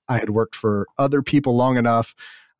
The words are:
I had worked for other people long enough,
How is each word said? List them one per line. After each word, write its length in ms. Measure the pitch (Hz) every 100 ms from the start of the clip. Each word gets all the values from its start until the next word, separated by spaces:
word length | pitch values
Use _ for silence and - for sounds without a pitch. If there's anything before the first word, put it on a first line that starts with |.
| -
I 100 | 120
had 120 | 107
worked 260 | 107 113 -
for 320 | 110 104 98 -
other 240 | 139 143
people 320 | 131 147 139
long 220 | 120 127 127
enough, 400 | 117 117 - - - - _ -